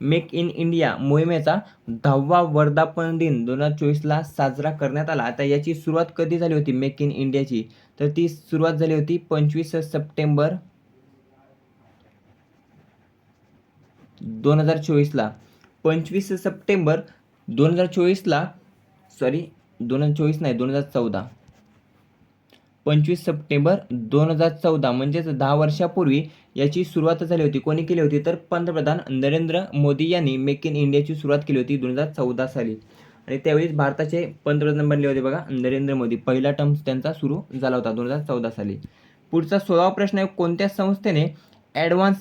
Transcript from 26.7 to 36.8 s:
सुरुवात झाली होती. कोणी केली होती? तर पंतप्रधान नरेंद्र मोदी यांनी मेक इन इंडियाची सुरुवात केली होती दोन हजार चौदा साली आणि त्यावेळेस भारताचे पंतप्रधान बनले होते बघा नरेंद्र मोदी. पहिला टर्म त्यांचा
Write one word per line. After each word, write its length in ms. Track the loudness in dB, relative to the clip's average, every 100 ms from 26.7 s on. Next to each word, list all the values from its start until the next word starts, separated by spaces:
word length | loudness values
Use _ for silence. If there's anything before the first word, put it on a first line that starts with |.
| 0
सुरुवात 400 | -2 0 0 0
झाली 200 | 0 0
होती. 160 | 2 0
कोणी 260 | -2 -2 0
केली 160 | 2
होती? 240 | 2 2 0
तर 100 | -4
पंतप्रधान 640 | -2 -4 -2 -2 0 -2 -2
नरेंद्र 520 | -2 0 0 0 -2 -2
मोदी 360 | 2 2 2 2
यांनी 280 | 2 0 0
मेक 300 | -2 -2 -2
इन 80 | 0
इंडियाची 400 | 2 2 2 -2
सुरुवात 240 | 0 0 2
केली 120 | 0
होती 180 | 0 -2
दोन 140 | -2
हजार 180 | -2 -4
चौदा 380 | -2 -2 -2 -4
साली 280 | -2 -4 -6 -12 -20 -20 _ -8
आणि 100 | -4
त्यावेळेस 360 | 2 2 2
भारताचे 600 | 0 0 0 -2 -2 -4 -6 0
पंतप्रधान 440 | 2 2 2 2
बनले 180 | 2 2
होते 140 | 0
बघा 220 | -2 -4 -4
नरेंद्र 440 | -2 -2 0 0
मोदी. 220 | -2 -2 -2
पहिला 360 | 0 0 0
टर्म 220 | 0 0
त्यांचा 400 | 0